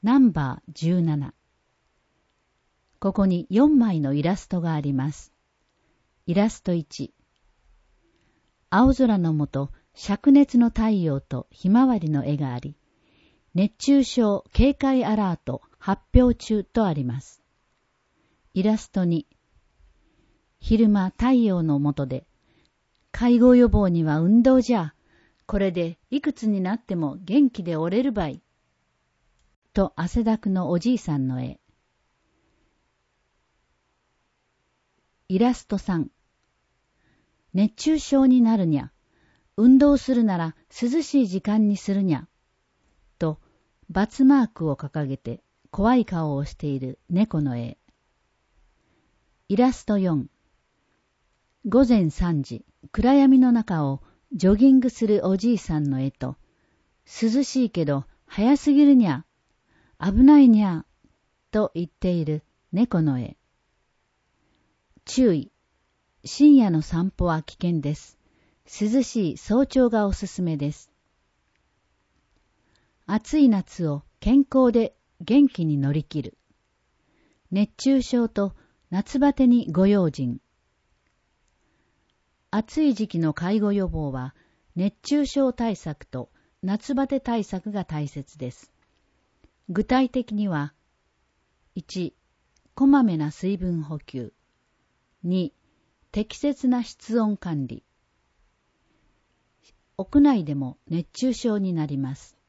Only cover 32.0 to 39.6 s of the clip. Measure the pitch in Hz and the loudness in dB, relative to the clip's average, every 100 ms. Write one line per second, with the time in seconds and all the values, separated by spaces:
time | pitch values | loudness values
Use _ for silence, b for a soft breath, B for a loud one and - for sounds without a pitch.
32 | _ _ _ _ _ _ _ _ _ _ | _ _ _ _ _ _ _ _ _ _
33 | _ _ _ _ _ _ _ _ _ _ | _ _ _ _ _ _ _ _ _ _
34 | _ _ _ _ _ _ _ _ _ _ | _ _ _ _ _ _ _ _ _ _
35 | _ _ _ 185 240 247 - 202 - 175 | _ _ _ 0 0 0 -6 -8 -4 -4
36 | 143 _ _ _ _ _ _ _ _ _ | -4 _ _ _ _ _ _ _ _ _
37 | _ _ _ _ _ 175 208 - - 311 | _ _ _ _ _ -2 -2 -2 -2 -2
38 | - 277 269 254 226 220 175 143 - _ | 0 2 4 4 4 2 0 -2 -4 _
39 | _ _ _ _ _ - | _ _ _ _ _ 2